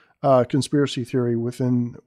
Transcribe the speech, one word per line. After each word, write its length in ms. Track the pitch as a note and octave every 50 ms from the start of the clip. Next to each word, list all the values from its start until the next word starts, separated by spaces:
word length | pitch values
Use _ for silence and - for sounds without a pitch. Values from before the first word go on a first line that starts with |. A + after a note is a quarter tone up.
| _ _ _ _
uh, 240 | - C#3 C3 B2+ A#2+
conspiracy 580 | - - C#3 - - D3+ C#3+ C#3+ C3 - C3+ A#2
theory 320 | - - B2+ A#2+ A#2+ A#2
within, 640 | A#2 A#2 A#2+ - - B2+ B2 B2 B2 A#2+ A#2+ - - -